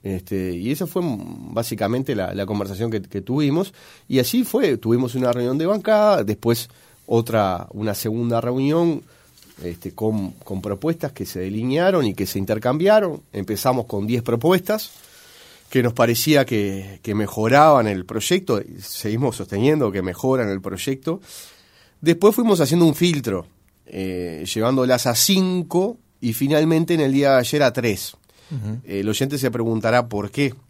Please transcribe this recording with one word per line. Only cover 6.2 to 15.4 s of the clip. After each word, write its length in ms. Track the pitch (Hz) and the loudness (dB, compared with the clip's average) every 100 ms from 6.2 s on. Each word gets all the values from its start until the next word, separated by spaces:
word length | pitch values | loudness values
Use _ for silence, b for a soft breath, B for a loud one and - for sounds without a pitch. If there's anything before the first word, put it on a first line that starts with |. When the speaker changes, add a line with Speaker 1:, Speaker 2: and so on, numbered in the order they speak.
Speaker 1:
después 460 | 104 104 117 117 - b b b - | 0 -2 0 0 -4 b b b -2
otra, 600 | 117 117 113 98 90 - | 0 2 0 0 -2 -8
una 240 | - 107 101 | -6 -6 -4
segunda 440 | 113 113 120 113 | -4 -4 -2 -2
reunión, 600 | 120 127 135 165 170 147 - b b b - - | -2 -2 0 2 0 -2 -8 b b b -20 -12
este, 300 | 85 85 95 | -12 -10 -12
con, 380 | - 110 107 95 | -4 -2 -2 -4
con 300 | - - 95 | -10 -10 -8
propuestas 500 | 98 98 156 165 151 | -6 -4 -4 -4 -6
que 140 | - 151 | -8 -10
se 140 | 92 | -6
delinearon 680 | 95 107 127 143 180 185 117 | -6 -4 -2 0 2 2 0
y 80 | |
que 140 | 95 95 | -2 -4
se 100 | 98 | -4
intercambiaron. 840 | 95 110 123 123 190 214 190 - _ | -4 -2 -2 2 4 4 4 -6 _
Empezamos 540 | 104 95 101 131 127 113 | -10 -6 -2 0 0 -2
con 180 | 104 107 | -4 -2
diez 160 | 120 | -2
propuestas 680 | 120 117 156 185 185 214 - B B B B B | 0 0 2 2 0 -4 -6 B B B B B